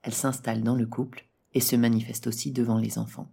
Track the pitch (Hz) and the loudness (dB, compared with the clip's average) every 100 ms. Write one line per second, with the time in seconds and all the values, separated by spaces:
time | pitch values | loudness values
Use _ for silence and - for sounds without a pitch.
0 | - 107 135 131 - 113 113 127 113 - | -6 -2 -2 -2 -4 0 0 0 0 -2
1 | - - _ _ _ 131 123 123 117 110 | -6 -8 _ _ _ 0 4 4 6 4
2 | 113 113 120 110 143 123 117 113 110 113 | 0 -6 -4 -4 -4 0 2 2 0 -4
3 | 113 - - | -6 -10 -16